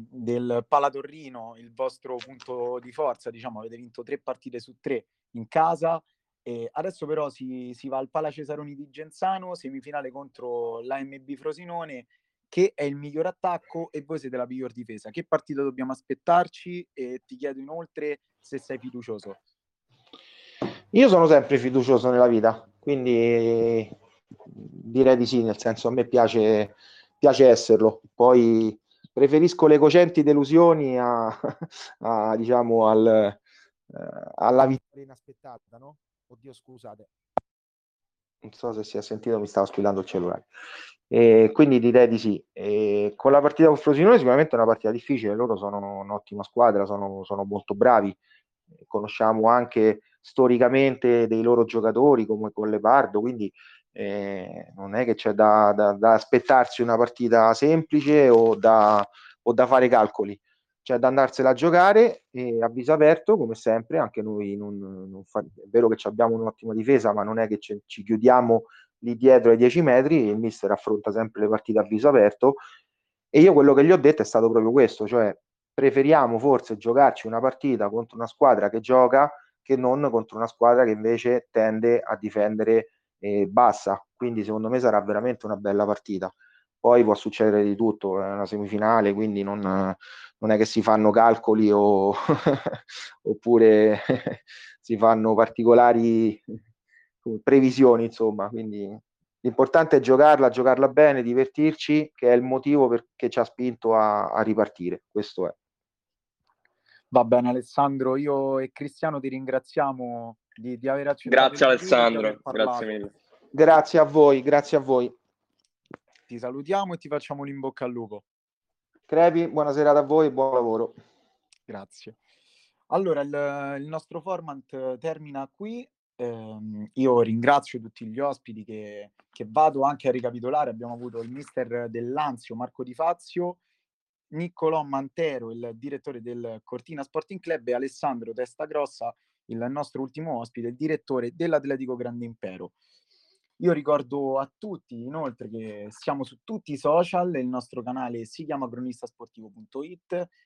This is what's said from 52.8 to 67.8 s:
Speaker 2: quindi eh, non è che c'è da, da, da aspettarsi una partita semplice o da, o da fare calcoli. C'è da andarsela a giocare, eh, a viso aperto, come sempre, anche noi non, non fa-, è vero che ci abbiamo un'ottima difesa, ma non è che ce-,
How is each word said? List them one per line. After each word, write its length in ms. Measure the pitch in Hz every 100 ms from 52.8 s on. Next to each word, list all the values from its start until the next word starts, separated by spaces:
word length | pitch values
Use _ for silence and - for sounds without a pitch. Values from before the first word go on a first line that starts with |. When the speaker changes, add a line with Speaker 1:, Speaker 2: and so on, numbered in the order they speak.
| 107 135 101 104
Speaker 2:
quindi 300 | 120 120 98 _ _ _ _ -
eh, 720 | 101 101 98 95 90 82 82 95
non 180 | 98
è 120 | 107 117
che 100 | 107
c'è 180 | 110
da, 400 | 104 107 107 104 104
da, 180 | 104
da 200 | 101 113
aspettarsi 720 | 110 - 123 - 131 123 -
una 120 | 120 113
partita 560 | 117 - 117 117 113 113
semplice 760 | 147 160 160 151 139 151 131
o 240 | 113 113 104
da, 480 | 113 110 104 104 101 _ - _
o 120 | 117
da 120 | 117 123
fare 220 | 131 123
calcoli. 520 | 117 104 - 101 101 _ _ _ _
C'è 160 | - 120
da 80 | 127
andarsela 420 | 135 131 - 131
a 40 |
giocare, 720 | 123 165 175 190 214 233 - _
eh, 320 | 127 123 117
a 80 | 113
viso 240 | 120 127
aperto, 440 | 156 156 160 - 214
come 180 | 117 110
sempre, 420 | 117 113 113 160
anche 240 | 113 113
noi 340 | 107 104 101 101
non, 220 | 104 101
non 460 | 98 95 95 95 92
fa-, 140 | 107
è 280 | 95 _ 101
vero 200 | 117 117
che 80 | 107
ci 120 | 101
abbiamo 280 | 107 117 113
un'ottima 400 | 110 - 113 110
difesa, 360 | 117 131 107
ma 120 | 104
non 160 | 101 113
è 80 | 110
che 100 | 107
ce-, 240 | - 104